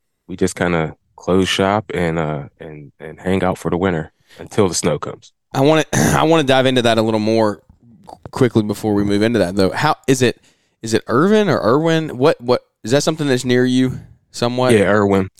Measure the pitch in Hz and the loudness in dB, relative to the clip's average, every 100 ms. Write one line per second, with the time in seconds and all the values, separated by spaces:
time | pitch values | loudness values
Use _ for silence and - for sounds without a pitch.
0 | _ _ - 90 92 - 90 85 78 - | _ _ -14 -4 -4 -2 -2 -2 -4 -8
1 | _ _ - 92 92 - 95 104 - 87 | _ _ -2 0 0 0 0 -2 -4 -4
2 | 87 82 78 76 71 - 80 76 73 - | -4 -4 -4 -6 -10 -18 -18 -18 -20 -20
3 | 78 76 92 92 90 - 82 85 95 82 | -20 -10 -4 -2 -2 -4 -4 -2 -2 -4
4 | 80 _ _ - 87 - 95 85 95 73 | -6 _ _ -20 -8 -2 0 0 -4 -4
5 | - - - _ _ 131 139 156 151 - | -8 -16 -20 _ _ 0 2 2 0 -2
6 | - 143 156 165 135 131 131 127 117 113 | 0 2 2 2 2 2 2 2 2 2
7 | 110 110 107 113 110 101 _ _ _ - | 0 0 0 2 0 -2 _ _ _ -20
8 | - - - - 123 117 104 101 110 101 | -20 -20 -8 0 2 2 0 -2 -2 0
9 | 101 101 110 117 87 98 95 - 151 151 | 0 2 2 2 0 2 0 0 -2 -2
10 | - 135 120 - _ _ _ _ 113 113 | -2 0 0 -2 _ _ _ _ -4 -4
11 | - 117 185 214 202 123 101 135 165 160 | 0 0 2 2 2 0 2 0 2 0
12 | 156 120 139 - 123 123 - _ 107 139 | -2 0 0 0 0 -2 -4 _ -2 0
13 | 156 156 143 123 127 123 127 127 131 127 | 0 -2 0 -2 0 2 2 2 0 -2
14 | - - _ - 120 123 127 113 92 104 | -14 -20 _ -4 -4 0 2 4 4 2
15 | 101 98 95 | 2 2 -2